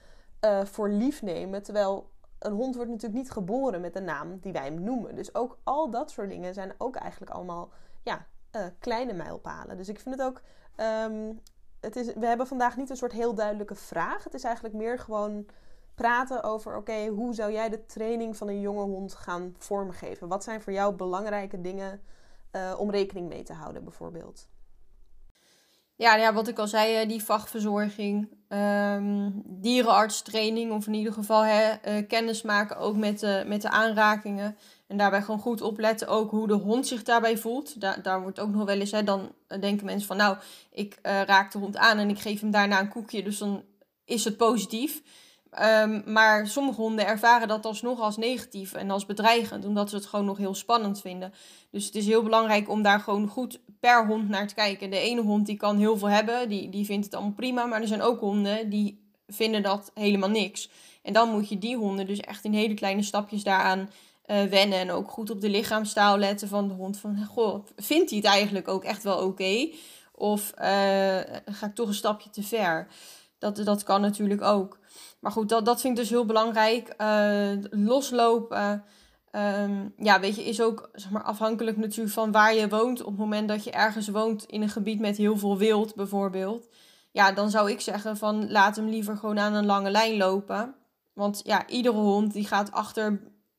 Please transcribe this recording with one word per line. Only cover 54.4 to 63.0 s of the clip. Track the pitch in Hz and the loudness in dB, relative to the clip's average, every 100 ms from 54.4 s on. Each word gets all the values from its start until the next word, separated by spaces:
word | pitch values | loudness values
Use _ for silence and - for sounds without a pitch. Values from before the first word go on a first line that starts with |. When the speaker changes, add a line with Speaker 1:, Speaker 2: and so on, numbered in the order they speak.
| 208 | -2
Speaker 2:
te | |
kijken. | - 208 196 196 | 0 0 0 -4
De | 190 | 0
ene | 196 240 | 0 0
hond | 214 208 208 | 2 2 2
die | 208 | 0
kan | 208 208 | 2 4
heel | 214 220 | 4 4
veel | 202 | 4
hebben, | 208 214 240 247 | 4 4 0 -2
die, | 202 - | -4 -4
die | 202 | -6
vindt | 202 202 | -2 -2
het | 202 | -4
allemaal | - 202 | -4 -6
prima, | 202 254 247 240 | -4 -2 -2 -2
maar | 220 | -2
er | 220 | -2
zijn | 214 | 0
ook | 233 233 | 2 2
honden | 208 208 202 214 220 | 0 0 0 0 -2
die | 208 208 - _ _ _ | -2 -2 -4 _ _ _
vinden | 202 220 214 | -2 0 0
dat | 196 202 - | 0 -2 -4
helemaal | - 208 202 190 | -2 2 4 4
niks. | 220 190 - - - - - | 2 0 -4 -14 -16 -20 -16
En | - | 2
dan | 208 233 | 4 4
moet | 214 208 | 2 -2
je | 202 | -4
die | 220 247 | -4 -2
honden | 208 196 190 | -2 -2 -4
dus | 202 | -6
echt | - 202 | -8 -8
in | 214 | -2
hele | 214 214 | 2 2
kleine | 214 202 196 | 0 0 0